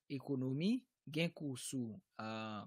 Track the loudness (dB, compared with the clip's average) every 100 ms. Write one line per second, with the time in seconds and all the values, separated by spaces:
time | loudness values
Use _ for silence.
0 | -8 -6 0 2 2 4 4 4 0 _
1 | -4 2 2 0 -4 -4 -2 -2 -2 -4
2 | -12 -8 -4 -4 -4 -6